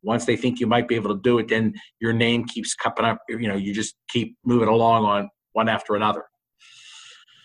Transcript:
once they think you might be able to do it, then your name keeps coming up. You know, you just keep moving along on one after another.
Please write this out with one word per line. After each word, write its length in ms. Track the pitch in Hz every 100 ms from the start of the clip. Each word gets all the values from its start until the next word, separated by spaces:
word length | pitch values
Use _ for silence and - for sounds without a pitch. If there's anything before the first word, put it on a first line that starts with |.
once 220 | 104 120 120
they 100 | 117
think 240 | 127 120
you 80 | 113
might 200 | 120 120
be 80 | 117
able 200 | 101 101
to 60 |
do 180 | 123 120
it, 80 | 110
then 260 | 113 110 104 - _
your 120 | 113
name 340 | 113 117 120 120
keeps 300 | - 104 -
coming 340 | 117 - 113
up. 100 | 110 -
You 180 | 113 113
know, 80 | 98
you 180 | 101
just 220 | 101 107 - -
keep 280 | 123 113 -
moving 240 | 123 120 110
along 380 | 113 113 113 107
on 240 | 101 101 _ _
one 160 | 110 113
after 260 | 107 - 104
another. 300 | 107 - - _ _ _ - - - - - - _ _